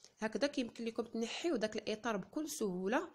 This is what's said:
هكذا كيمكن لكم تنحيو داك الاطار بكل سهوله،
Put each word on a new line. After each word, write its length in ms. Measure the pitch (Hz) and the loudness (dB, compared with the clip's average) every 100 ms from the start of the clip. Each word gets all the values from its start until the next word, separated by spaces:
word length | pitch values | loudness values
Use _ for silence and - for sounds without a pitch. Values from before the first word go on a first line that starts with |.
| - - | -20 -4
هكذا 260 | 214 214 277 | -2 2 2
كيمكن 380 | 285 233 - | 2 -2 -2
لكم 180 | 233 226 | -4 -2
تنحيو 540 | 220 226 226 - 339 269 | -2 0 -2 0 2 2
داك 200 | 214 220 | 2 -2
الاطار 400 | - 220 240 208 | -2 -2 0 -2
بكل 320 | 185 - 311 | -2 -4 -4
سهوله، 640 | - 214 180 190 262 359 | 0 0 0 2 2 0